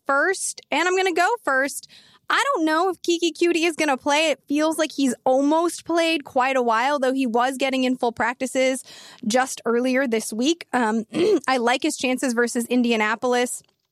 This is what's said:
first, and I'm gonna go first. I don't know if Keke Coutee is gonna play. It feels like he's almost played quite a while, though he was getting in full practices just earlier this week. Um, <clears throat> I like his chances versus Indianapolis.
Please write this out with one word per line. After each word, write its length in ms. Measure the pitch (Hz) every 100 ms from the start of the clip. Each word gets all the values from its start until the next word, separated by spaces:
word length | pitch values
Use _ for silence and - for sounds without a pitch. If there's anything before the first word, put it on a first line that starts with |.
| -
first, 540 | 277 330 381 - - -
and 160 | 269 359
I'm 100 | 370
gonna 160 | 381
go 140 | 349 359 466
first. 460 | - 262 277 - - - - _ -
I 120 | 339 508
don't 100 | 539
know 240 | 311 320 381
if 140 | 339
Keke 300 | - 339 339 311
Coutee 300 | 349 339 330
is 100 | 302
gonna 200 | 302 262
play. 320 | 302 285 320
It 100 | 269 -
feels 300 | 285 311 320
like 140 | 311
he's 220 | - 277 -
almost 600 | - 262 285 320 339 -
played 400 | - 339 330 320
quite 320 | 277 262 254 262
a 60 |
while, 360 | 240 220 254 294
though 140 | 254
he 140 | 269 262
was 320 | 226 254 262
getting 260 | 269 262
in 120 | 254 254
full 160 | 240
practices 720 | 226 233 254 262 269 262 262 - - - - 220
just 340 | 247 - - 240
earlier 400 | 233 254 254 277
this 260 | 220 220
week. 340 | 220 262 339 -
Um, 320 | 254 226 226 208
<clears throat> 380 | 302 359 359 -
I 80 | 262
like 240 | 233 254
his 140 | 320 -
chances 360 | 254 254 269
versus 320 | 233 240 247 233
Indianapolis. 960 | 247 240 226 214 220 254 247 247 - - _ _